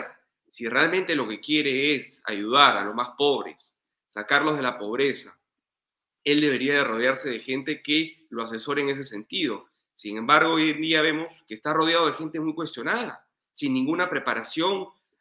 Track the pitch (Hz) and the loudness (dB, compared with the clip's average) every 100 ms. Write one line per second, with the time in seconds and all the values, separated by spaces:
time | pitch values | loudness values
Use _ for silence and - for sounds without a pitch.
0 | - - _ _ _ - 113 127 165 185 | -2 -16 _ _ _ -8 -2 2 2 2
1 | 170 151 110 107 - 151 143 131 143 135 | 0 -2 -2 -6 0 2 2 0 0 0
2 | - - - 104 107 135 139 104 98 110 | -4 -10 -6 -4 2 6 6 6 -2 -4
3 | 120 - 143 123 92 - - _ _ _ | -6 0 0 0 -4 -14 -20 _ _ _
4 | - 104 104 143 151 147 127 101 104 123 | -14 -10 0 2 2 0 -2 -4 -6 0
5 | 139 120 98 _ _ _ _ _ _ _ | 0 -2 -10 _ _ _ _ _ _ _
6 | _ _ 143 147 147 123 135 143 127 113 | _ _ 0 2 4 2 2 2 2 2
7 | 127 131 135 113 135 135 135 147 - 151 | 2 0 -4 -6 -4 -6 -4 -6 0 0
8 | 160 - - 117 113 113 143 143 139 139 | 0 -8 -12 -8 -6 -6 -4 -2 0 -2
9 | 131 104 - 190 143 98 - _ _ - | -6 -10 -8 -4 -2 -4 -10 _ _ -14
10 | 104 107 117 151 165 160 156 147 160 156 | -8 -4 4 6 6 4 2 0 2 2
11 | 156 156 165 - - 110 147 156 160 170 | 2 0 -6 -12 -16 -8 -2 0 2 4
12 | 160 139 160 160 156 156 156 123 139 226 | 2 0 -8 -4 -4 -4 -6 -6 -4 -4
13 | 202 - _ _ _ - 139 131 135 170 | -6 -10 _ _ _ -4 0 0 0 0
14 | 180 147 127 117 113 160 180 196 185 _ | 0 -2 -2 -4 -4 -2 0 0 -6 _
15 | _ _ | _ _